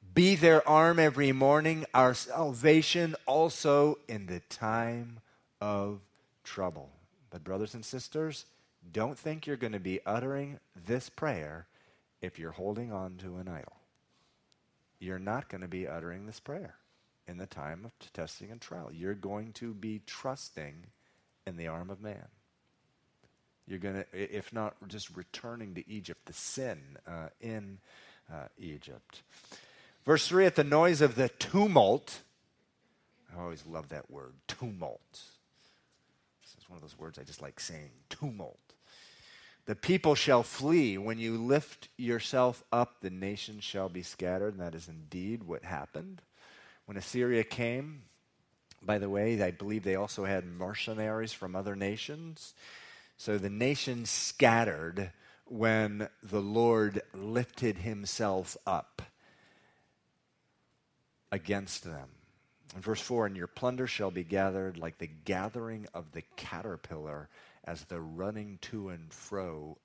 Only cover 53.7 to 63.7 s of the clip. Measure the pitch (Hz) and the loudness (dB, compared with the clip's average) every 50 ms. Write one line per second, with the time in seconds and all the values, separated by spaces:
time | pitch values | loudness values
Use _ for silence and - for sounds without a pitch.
53.7 | 147 135 - - 127 120 117 107 - - - - - - 139 120 113 117 117 107 | 0 0 -2 -4 -4 -4 -4 -2 -2 -2 -2 -4 2 6 8 8 8 8 6 4
54.7 | 82 73 80 82 87 95 98 90 - _ _ - - _ _ - 120 110 110 113 | 0 -2 -6 -6 -4 -4 -6 -6 -8 _ _ -20 -20 _ _ -12 -2 2 4 4
55.7 | 110 110 107 107 104 104 107 - _ _ - 104 101 104 98 101 107 113 117 117 | 6 4 2 0 0 -4 -6 -8 _ _ -12 -2 -2 0 0 2 4 4 6 6
56.7 | 117 113 107 104 98 101 - - - 95 98 104 113 120 123 - - - - 113 | 6 6 4 2 2 -2 -6 -6 -12 -10 -8 -2 0 0 -2 -2 -4 -2 -2 -2
57.7 | 104 92 87 113 110 101 101 98 - - 117 104 95 95 90 - - - _ - | 0 0 -4 -6 -6 -6 -6 -8 -4 -2 0 0 0 0 -2 -4 -10 -8 _ -2
58.7 | 92 78 - _ _ - - - _ _ _ _ _ _ _ _ _ _ _ _ | -2 -2 -2 _ _ -16 -16 -16 _ _ _ _ _ _ _ _ _ _ _ _
59.7 | _ _ _ _ _ _ _ _ _ _ _ _ _ _ _ _ _ _ _ _ | _ _ _ _ _ _ _ _ _ _ _ _ _ _ _ _ _ _ _ _
60.7 | _ _ _ _ _ _ _ _ _ _ _ _ - 101 82 - 101 98 98 95 | _ _ _ _ _ _ _ _ _ _ _ _ -6 -6 -2 -2 -2 -2 -2 -6
61.7 | - - - 87 80 71 67 67 - _ _ _ _ _ _ _ _ _ _ - | -10 -10 -10 -10 -12 -12 -12 -16 -20 _ _ _ _ _ _ _ _ _ _ -18
62.7 | - 95 95 107 110 101 - - 127 120 110 104 98 92 87 87 _ - - 123 | -16 -10 -2 -2 -2 -2 -2 -2 0 2 2 0 0 -4 -8 -10 _ -2 -2 -2